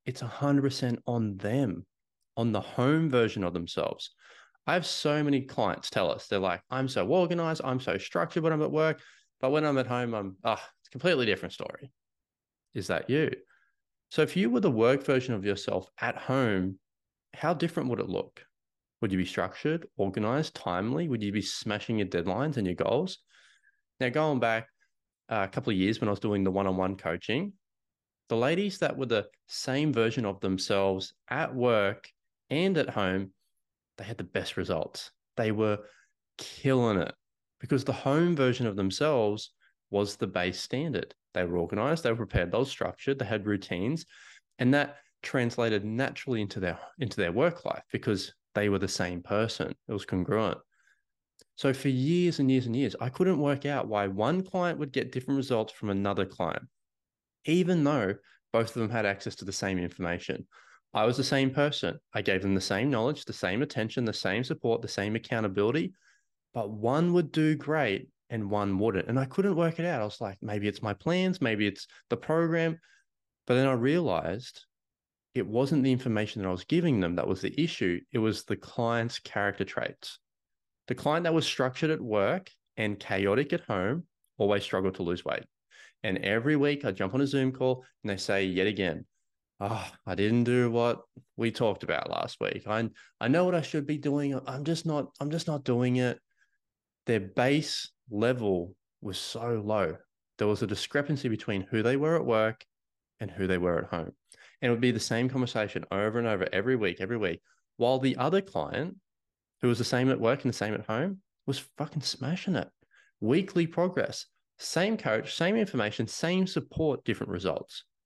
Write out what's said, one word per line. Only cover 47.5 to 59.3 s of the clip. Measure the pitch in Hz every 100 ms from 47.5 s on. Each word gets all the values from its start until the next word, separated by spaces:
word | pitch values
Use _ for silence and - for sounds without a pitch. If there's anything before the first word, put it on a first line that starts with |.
| 165
life | - - -
because | 110 120 101 - - _ 104
they | 104
were | 98
the | 95
same | - 90 87
person. | - 104 113 - - - -
It |
was | 104
congruent. | - 92 87 107 101 - _ _ _ _ _ _ _ _ _
So | - 139
for | 127 143
years | 127 139 175 175 156
and | 131
years | 131 123
and |
years, | 120 120 -
I | 123
couldn't | - 185 160
work | 143 139
out | 139 135 101
why | 104 98
one | 95 117 185
client | 190 185 175 143
would | 147
get | 127 131
different | 127 131 139
results | 131 117 107
from | - 110
another | 98 101 101 92
client. | - 85 - - _ _ _ _ _ _ _
Even | - 175 175 175
though | 143 147 98 107 _ _ -
both | 113 110
of | 120
them | 110
had | 117 104
access | 98 104